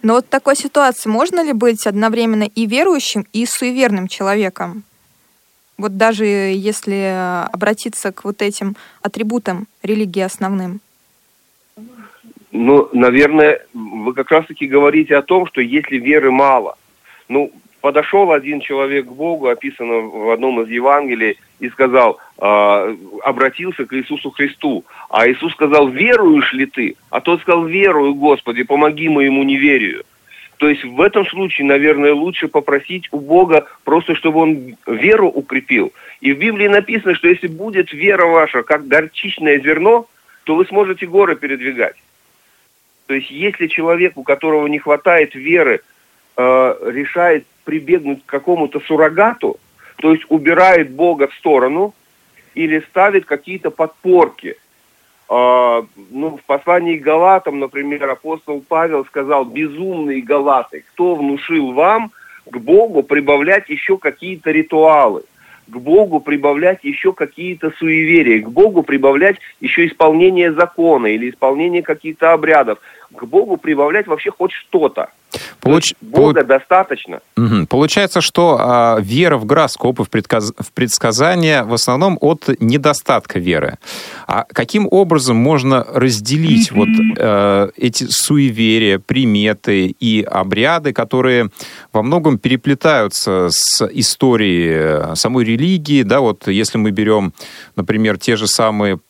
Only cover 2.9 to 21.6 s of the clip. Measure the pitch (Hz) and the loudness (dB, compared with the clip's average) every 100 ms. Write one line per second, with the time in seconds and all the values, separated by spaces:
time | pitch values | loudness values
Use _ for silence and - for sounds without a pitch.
2.9 | 302 - 208 196 214 240 - 247 254 247 | 0 -2 -6 -6 -6 -6 -4 -4 0 0
3.9 | 202 185 - 196 208 190 - 175 208 - | 0 -4 -6 -2 -2 -2 -6 -10 -12 -18
4.9 | _ _ _ _ _ _ _ _ - 202 | _ _ _ _ _ _ _ _ -10 -8
5.9 | 196 226 214 214 202 196 196 202 208 - | 0 0 0 0 0 -2 -4 -4 -6 -6
6.9 | 196 190 185 180 180 - 180 202 220 240 | -4 -4 -4 -4 -6 -6 -4 -4 -4 -6
7.9 | - 196 190 202 202 202 202 196 208 - | -8 -8 -8 -10 -6 -6 -4 -8 -8 -14
8.9 | _ 202 208 214 240 220 180 214 _ 196 | _ -10 -6 -4 -4 -4 -6 -10 _ -4
9.9 | 214 202 180 190 - 190 196 180 190 - | -2 -2 -4 -6 -4 -4 -4 -6 -10 -16
10.9 | _ _ _ _ _ _ _ _ - 226 | _ _ _ _ _ _ _ _ -20 -20
11.9 | 240 214 _ - - _ 117 117 143 - | -20 -20 _ -20 -20 _ -2 4 4 4
12.9 | 127 127 127 147 156 151 - - 117 107 | 4 4 4 4 4 4 2 -4 -14 -12
13.9 | 113 110 123 - 151 160 156 139 139 147 | -8 -6 -6 0 0 0 -6 -2 2 4
14.9 | 156 151 143 135 185 180 - 120 143 147 | 2 2 0 2 0 0 -2 -2 -2 -4
15.9 | 131 123 151 135 131 139 131 98 - _ | -4 0 2 2 2 4 2 0 -8 _
16.9 | _ _ _ - 131 147 - _ _ 139 | _ _ _ -6 -4 -4 -8 _ _ -2
17.9 | 143 151 196 190 151 135 147 - 139 135 | 0 0 2 2 2 -2 -8 -6 -4 -2
18.9 | 139 123 127 165 160 131 117 139 - 120 | -4 -6 -6 -6 -4 -4 -4 -6 -10 -6
19.9 | 117 110 107 110 113 131 120 113 120 131 | -4 -6 -6 -4 -2 -2 -2 -4 -2 2
20.9 | 143 139 113 110 101 _ _ | 2 0 -2 -4 -4 _ _